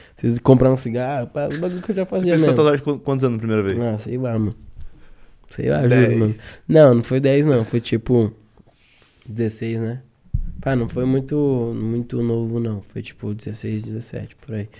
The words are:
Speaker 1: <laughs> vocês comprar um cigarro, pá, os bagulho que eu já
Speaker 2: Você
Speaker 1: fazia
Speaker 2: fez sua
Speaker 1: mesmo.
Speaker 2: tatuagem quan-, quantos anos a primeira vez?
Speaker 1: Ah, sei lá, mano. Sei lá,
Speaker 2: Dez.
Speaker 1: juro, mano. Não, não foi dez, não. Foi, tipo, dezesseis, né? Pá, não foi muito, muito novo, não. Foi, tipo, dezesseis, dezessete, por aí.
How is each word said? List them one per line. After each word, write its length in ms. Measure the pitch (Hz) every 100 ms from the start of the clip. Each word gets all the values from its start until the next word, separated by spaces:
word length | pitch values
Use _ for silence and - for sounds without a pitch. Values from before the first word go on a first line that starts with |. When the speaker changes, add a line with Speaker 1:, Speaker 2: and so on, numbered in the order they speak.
Speaker 1:
<laughs> 120 | -
vocês 240 | - 120 120
comprar 320 | - 131 131
um 60 | 131
cigarro, 520 | 123 117 127 143 120
pá, 200 | 147 147
os 80 | 147
bagulho 220 | 180 180
que 100 | 180
eu 40 | 190
já 80 |
Speaker 2:
Você 60 | 185
Speaker 1:
fazia 180 | 190 180
Speaker 2:
fez 120 | 165
sua 80 | 151
Speaker 1:
mesmo. 60 | 131
Speaker 2:
tatuagem 280 | 151 143
quan-, 140 | 147 143
quantos 260 | - 135
anos 120 | 131 113
a 20 |
primeira 240 | 113 110
vez? 180 | 98 113
Speaker 1:
Ah, 180 | 120 107
sei 200 | 113 123
lá, 200 | 127 113
mano. 160 | 107 - - - - - - - - - -
Sei 220 | - 127
lá, 160 | 147 127
Speaker 2:
Dez. 180 | 127 120
Speaker 1:
juro, 120 | 117
mano. 160 | 110 107 - - -
Não, 260 | 156 143 120
não 60 |
foi 160 | - 131
dez, 260 | 135 139 151
não. 180 | 127
Foi, 160 | 110 120
tipo, 500 | - 113 - 123 107 107 _ _ _ _ _ _ - _ -
dezesseis, 540 | 107 113 110 113 113
né? 220 | 113 123 - _ _ - - -
Pá, 160 | 135 131
não 120 | 117
foi 160 | 127 131
muito, 680 | 135 131 147 143 127 117
muito 480 | 113 110 120 120 123
novo, 380 | 117 117 117 117
não. 200 | 117 101
Foi, 180 | - 110
tipo, 320 | 104 - 107
dezesseis, 480 | 107 107 110 110 107
dezessete, 540 | 107 110 - 113 104 -
por 180 | -
aí. 140 | 110 107